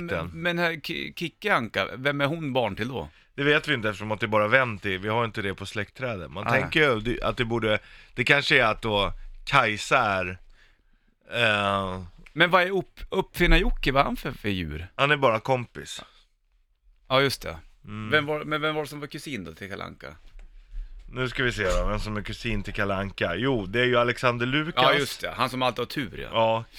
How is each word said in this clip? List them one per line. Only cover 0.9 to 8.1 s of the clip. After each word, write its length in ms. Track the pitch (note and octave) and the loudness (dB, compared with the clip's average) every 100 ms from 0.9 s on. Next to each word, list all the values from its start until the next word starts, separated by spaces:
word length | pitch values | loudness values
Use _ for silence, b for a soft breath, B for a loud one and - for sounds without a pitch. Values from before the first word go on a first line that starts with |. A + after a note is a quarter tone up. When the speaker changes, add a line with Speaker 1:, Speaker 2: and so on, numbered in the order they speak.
| C#2 - - | -8 -8 -8
Speaker 2:
Kikki 340 | E3+ - G#3 | -8 -4 0
Anka, 380 | F3 A2+ G2 G2 A2 | 0 0 -2 -2 -2
vem 240 | C#3 C#3+ | -2 0
är 40 | C#3 | 0
hon 280 | E3 D3+ | -2 -2
barn 220 | B2+ G#2+ G2 | 0 0 0
till 120 | A#2 | -4
då? 200 | A#2+ D2 b b - | -4 -8 b b -2
Speaker 1:
Det 80 | |
vet 240 | C#3+ D3+ D3+ | 2 2 2
vi 60 | |
inte 160 | C3 G#2+ | 0 0
eftersom 220 | F#2+ G#2+ | -2 -4
att 80 | G#2+ | -2
det 60 | A2+ | 2
är 20 | |
bara 200 | G#2+ G#2+ | 2 4
Venti, 500 | C3 B2 G2 G2+ F#2 | 4 2 -2 -4 -2
vi 120 | G#2 | 0
har 160 | A2+ A2+ | 0 -2
inte 160 | A2 | -2
det 120 | G2 F#2 | -6 -6
på 100 | G2 | -6
släktträdet. 680 | G#2+ G2+ - B2+ G2+ C#2+ | -6 -8 -8 -8 -6 -8
Man 120 | E2 | -6
Speaker 2:
Nej. 180 | A2+ C3 | 0 0
Speaker 1:
tänker 280 | C#3+ D#3+ D3 | 0 2 4
ju 100 | A2 | 2
det, 240 | A2+ - | 0 -2
att 140 | A2 A2 | -2 -2
det 80 | A2+ | -2
borde, 340 | A#2 A2 G#2+ B B B | 0 0 0 B B B